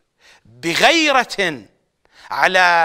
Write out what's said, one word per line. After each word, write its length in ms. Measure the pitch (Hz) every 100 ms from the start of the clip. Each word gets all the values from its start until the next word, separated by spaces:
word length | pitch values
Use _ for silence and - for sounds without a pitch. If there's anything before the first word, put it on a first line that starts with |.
| _ _ _ _ _
بغيرة 1200 | 113 165 165 226 330 302 262 - - 185 135 95 _ _ _ _ _ -
على 280 | - 165 185 180 170